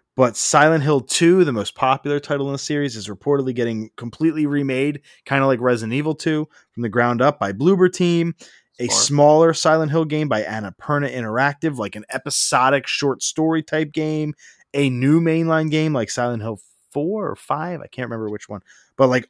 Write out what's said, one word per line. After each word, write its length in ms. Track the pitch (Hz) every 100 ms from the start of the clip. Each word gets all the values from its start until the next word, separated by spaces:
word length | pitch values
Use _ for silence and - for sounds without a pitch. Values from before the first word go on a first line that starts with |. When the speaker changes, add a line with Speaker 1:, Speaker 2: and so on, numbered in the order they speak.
| _ -
Speaker 1:
but 180 | 123 -
Silent 480 | - 147 156 160
Hill 160 | 143 139
two, 460 | 123 - 170 185 160
the 80 |
most 200 | 113 101
popular 460 | - 131 135 143 143
title 280 | - 143 139
in 40 |
the 80 | 139
series, 380 | - 147 143 110
is 100 | 98
reportedly 480 | 98 143 143 131 120
getting 360 | 117 110 110 -
completely 500 | 120 - 160 156 147
remade, 560 | 143 139 131 143 147 _ _
kinda 240 | - 139 135
like 140 | 123
Resident 320 | 123 117 113
Evil 220 | 131 151 147
two, 340 | 165 151 151 _ _
from 120 | -
the 60 | 117
ground 320 | 117 120 120
up 180 | 139 -
by 140 | 101
Bloober 380 | 101 165 190 180
Team. 440 | 185 175 170 170 - - _ _ -
A 80 | 120
Speaker 2:
Smart. 160 | -
Speaker 1:
smaller 500 | - 147 147 151 165
Silent 380 | 156 160 160 156
Hill 120 | 160
game 240 | 156 151 147
by 140 | 107
Annapurna 680 | 101 110 101 - - 147 139
Interactive, 640 | 123 110 117 139 143 160 127
like, 180 | 101 107
an 100 | -
episodic 800 | 131 143 - - 131 131 139 -
short 340 | - 143 -
story 400 | - - 160 160
type 300 | - 156 151
game. 420 | 160 156 156 151 - - _ _
A 160 | 139 139
new 320 | 123 135 160
mainline 480 | 165 165 165 160 160
game 240 | 156 156
like 160 | 139 107
Silent 320 | - 120 117
Hill 180 | 110 104 _ _ _
four 380 | 143 160 214 180
or 60 | -
five, 460 | - 143 170 170
I 60 | -
can't 200 | - 120
remember 240 | 113 107
which 180 | 104 -
one, 120 | 104 - _ _ -
but, 120 | 131
like, 200 | 127